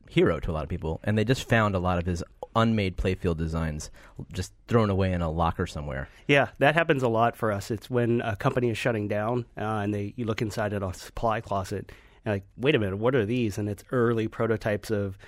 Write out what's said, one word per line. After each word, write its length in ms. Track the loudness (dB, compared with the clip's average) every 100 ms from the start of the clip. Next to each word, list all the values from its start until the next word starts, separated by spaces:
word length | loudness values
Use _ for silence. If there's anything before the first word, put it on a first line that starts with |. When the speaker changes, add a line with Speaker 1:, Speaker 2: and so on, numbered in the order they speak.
| -4
Speaker 1:
hero 320 | 2 2 2
to 100 | -2
a 20 |
lot 120 | -4
of 40 | -4
people. 320 | -4 -4 -4
And 120 | 0 2
they 80 |
just 240 | 2 0 2
found 280 | 2 4 2
a 20 |
lot 200 | 2 0
of 80 | 0
his 180 | -4 -6 -14 -4 2
unmade 400 | 2 2 0 0
playfield 400 | -2 0 0 0
designs 540 | 0 0 -2 -4 -10 -16 -20 -16 -10
just 200 | -8 -8 -10 0
thrown 200 | 2 4
away 220 | 2 2
in 80 | 0
a 100 | 0
locker 360 | 2 0 0 -4
somewhere. 420 | -6 -8 -6 -8 -6 2
Speaker 2:
Yeah, 220 | 4 2 2
that 160 | 2
happens 280 | 4 2 2
a 60 | 2
lot 280 | 4 2 2
for 160 | -2
us. 180 | -2 -4
It's 180 | -6 -2
when 300 | 0 2 2
a 120 | -2 -2
company 340 | -2 0 0
is 80 | 0
shutting 280 | -2 -2 -2
down, 360 | -2 0 -2 -4 -6
uh, 40 |
and 280 | -4 -2 -2
they, 200 | -2 -4 -6
you 80 |
look 160 | -4 -2
inside 300 | -4 -2 -4
at 100 | -2
a 120 | -4
supply 460 | -6 -12 -4 -2 -2
closet, 500 | -2 -4 -4 -6 -8 -16 -20 -10
and, 100 | -4 -4
like, 80 | -4 -2
"Wait 180 | 2
a 40 | 2
minute, 180 | 2 0
what 160 | 2
are 120 | 2 2
these?" 320 | 0 0 -2
And 100 | -4
it's 160 | -6 -4
early 360 | 2 2 2 0
prototypes 640 | 0 0 0 0 -2 -2
of 280 | -2 -2 -6